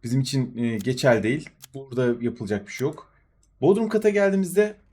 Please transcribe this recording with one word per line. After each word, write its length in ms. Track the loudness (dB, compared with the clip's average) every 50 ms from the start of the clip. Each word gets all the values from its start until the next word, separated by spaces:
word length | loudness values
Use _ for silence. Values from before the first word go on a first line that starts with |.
| _
Bizim 160 | -2 -2 -2
için, 380 | -2 0 -2 -2 -2 -2 -4 -4
e, 200 | -4 -2 -2 -2
geçerli 440 | -2 -4 -4 2 4 4 4 4 4
değil. 280 | 0 -2 -2 -4 -10 _ _ -20 -20 _
Burada 320 | -16 -16 -8 -4 0 0 0 0 0 -2
yapılacak 420 | -6 -6 -6 -6 -4 -4 -4 -4
bir 60 | -8 -10
şey 140 | -6 -6 -6
yok. 240 | -6 -8 -16 _ _ _ _ _ _ _ _ _ _ _
Bodrum 280 | 2 4 4 4 2 0
kata 200 | -2 2 2 2
geldiğimizde 680 | 2 4 2 2 2 0 -2 0 2 2 2 2 0 _ _ _